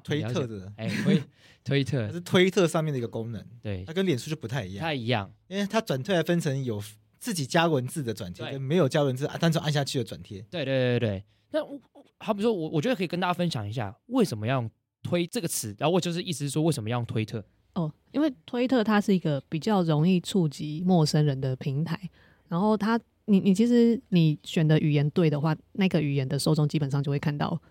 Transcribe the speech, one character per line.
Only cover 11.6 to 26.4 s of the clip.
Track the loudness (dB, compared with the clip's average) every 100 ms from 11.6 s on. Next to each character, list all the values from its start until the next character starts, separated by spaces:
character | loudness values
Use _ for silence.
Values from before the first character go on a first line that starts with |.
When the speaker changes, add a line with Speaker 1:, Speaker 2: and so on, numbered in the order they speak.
Speaker 2:
我， | -4 -10 _ -20 -20 _
好 | -6
比 | 0
说 | 0
我， | 0 -2
我 | 0
觉 | 0
得 | -2
可 |
以 | -2
跟 | -2
大 | -2
家 |
分 | 0 0
享 | -2 -6
一 |
下， | -6 -6 -8 -4
为 | 0
什 | 2 0
么 | -2
要 | -2
用 | -4 _ _ _
推 | -2 -2 -2
这 | -4
个 | -4
词， | -4 -6 -2
然 | 2
后 |
我 | 2
就 | 0
是 | -4
意 | -6
思 | -6
是 | -4
说 | 0
为 | 0
什 | 0
么 | -2
要 | -4
用 | -2
推 | -4 -4
特。 | -6 -12 _ _
Speaker 3:
哦， | -4 -4 -6 _
因 | -2
为 | -2 -2 -8
推 | -2 2
特 | 2
它 | 4 2
是 | 4
一 | 2
个 | 2 -2 -4
比 | -4
较 | 0 2
容 | 4 4 4
易 | 2
触 | 2 2 2
及 | -2 -8 -4
陌 | 2 4 4
生 | 4
人 | 2 0
的 | -2 -4
平 | -4 -2
台， | -2 -4 -10 _ _ _ -4
然 | 0
后 | 2 2
它， | 2 -2 -4 _ 2
你， | 4
你 | 4
其 | 4 6
实 | 6 6 4 2
你 | 4 4 2
选 | -2 0 4
的 | 4
语 | 4
言 | 2 2
对 | 2 2
的 | 2
话， | 0 -2 -6
那 | 0 2
个 | 2
语 | 0 -2
言 | -2
的 |
受 | 0